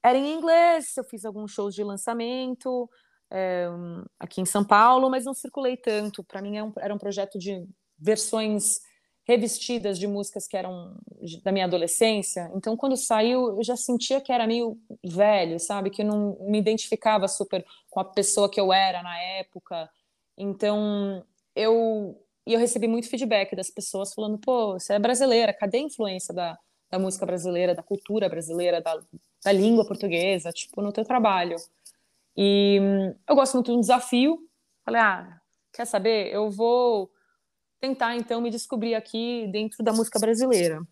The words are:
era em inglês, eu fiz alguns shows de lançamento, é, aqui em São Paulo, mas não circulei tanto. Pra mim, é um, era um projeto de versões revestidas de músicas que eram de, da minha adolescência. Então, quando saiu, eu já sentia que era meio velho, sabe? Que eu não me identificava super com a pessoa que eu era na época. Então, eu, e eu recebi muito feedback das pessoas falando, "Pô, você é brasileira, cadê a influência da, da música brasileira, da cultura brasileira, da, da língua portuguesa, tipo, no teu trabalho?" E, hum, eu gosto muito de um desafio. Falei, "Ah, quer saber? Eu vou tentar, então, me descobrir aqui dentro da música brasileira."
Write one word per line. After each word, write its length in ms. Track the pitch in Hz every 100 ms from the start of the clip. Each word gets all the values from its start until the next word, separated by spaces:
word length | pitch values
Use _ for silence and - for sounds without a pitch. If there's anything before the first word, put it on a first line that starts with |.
era 160 | 240 254
em 160 | 277
inglês, 600 | 320 330 330 339 330 269 -
eu 60 |
fiz 200 | - 220
alguns 280 | 214 202 214
shows 220 | - 202
de 80 | 190
lançamento, 1040 | 208 196 - 233 233 254 254 247 262 254 240 _ _ _ _
é, 360 | 190 185 180 175 175 175 170 - _
aqui 240 | - -
em 20 |
São 180 | 185 202
Paulo, 460 | 202 208 233 254 262
mas 160 | 262
não 80 | 247
circulei 440 | 262 262 - 262 247
tanto. 460 | - 214 214 202
Pra 200 | - 196
mim, 160 | 202 208
é 40 |
um, 100 | 220 208
era 180 | 202
um 40 | 202
projeto 400 | 202 202 196 202
de 280 | 180 190 180 - _ _
versões 800 | 156 214 - 220 214 214 - - - _ _ _
revestidas 760 | - 240 220 - - 240 202 185
de 80 | 202
músicas 400 | 202 202 - -
que 80 | 196
eram 400 | 185 180 175 - - -
de, 180 | 170 165
da 100 | 196
minha 120 | 196
adolescência. 840 | 185 175 170 - 226 214 196 - 170
Então, 220 | 185 220 233
quando 200 | 269 262
saiu, 600 | - 220 226 254 247 196
eu 60 |
já 140 | 226 240
sentia 440 | - 240 - 269
que 120 | 269
era 140 | 247 226
meio 320 | 233 233 220 _ -
velho, 540 | 185 170 208 208 170 165
sabe? 300 | - 202 190
Que 140 | 196
eu 40 | 208
não 300 | 208 208 -
me 180 | 190 214
identificava 720 | 208 220 - 220 220 214 190
super 360 | - 190 190 - - _
com 120 | -
a 40 |
pessoa 460 | 190 - 202 - 202
que 100 | 202
eu 120 | 190
era 300 | 185 190 180
na 160 | 175 175
época. 680 | 180 190 185 180 _ 170 160 _ _ _ _ -
Então, 880 | 196 196 208 208 214 202 196 190 - _ _
eu, 680 | - 220 233 226 220 196 - _ _ -
e 80 |
eu 40 | 226
recebi 280 | 240 240 226
muito 200 | 226 233
feedback 460 | 233 247 208 196
das 160 | 190 190
pessoas 440 | - 196 190 196
falando, 240 | - 214 214
"Pô, 340 | 233 247 214 185
você 160 | -
é 40 | 202
brasileira, 540 | 220 247 269 233 220
cadê 260 | 202 208 240
a 40 |
influência 520 | 294 - 208 185 -
da, 240 | 180 170 165 _ _ _
da 80 | 185
música 280 | 190 190 180
brasileira, 480 | 180 175 175 180
da 80 | 175
cultura 460 | - 196 - 196 190
brasileira, 520 | 160 160 170 175 170
da, 180 | 165 160 _ 165 _ _
da 80 | 196
língua 340 | 202 208 233 214
portuguesa, 640 | 196 196 170 185 185 165
tipo, 280 | 170 - -
no 100 | 202
teu 120 | 202
trabalho?" 520 | 220 254 220 190 175 170 - _ - _ _ _ _ -
E, 420 | 202 202 202 202
hum, 340 | 196 196 190 - -
eu 60 |
gosto 200 | 277 269
muito 180 | 262 240
de 60 | 240
um 20 |
desafio. 580 | 202 247 247 247 269 320 - _ _ _
Falei, 160 | - 226
"Ah, 400 | 220 185 180 170 _ _ _
quer 140 | - 240
saber? 460 | 208 202 220 196
Eu 180 | 202 214
vou 600 | 196 233 247 247 220 185 _ _ _ _ _ _ _
tentar, 360 | 262 269 233 240
então, 240 | 233 233
me 100 | 240
descobrir 440 | 226 - 240 226
aqui 540 | 220 220 226 233 240 214
dentro 300 | 202 220 -
da 80 | 226
música 260 | 220 226 208
brasileira." 580 | 226 220 262 220 175 156 165